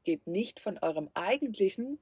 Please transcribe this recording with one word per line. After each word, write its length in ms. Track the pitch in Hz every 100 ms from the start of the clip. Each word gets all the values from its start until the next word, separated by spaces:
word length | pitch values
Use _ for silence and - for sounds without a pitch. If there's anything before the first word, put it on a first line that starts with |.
geht 240 | - 156 -
nicht 320 | 180 226 -
von 180 | 214 -
eurem 320 | 165 156 151
eigentlichen 840 | - 185 277 285 214 190 - 247 294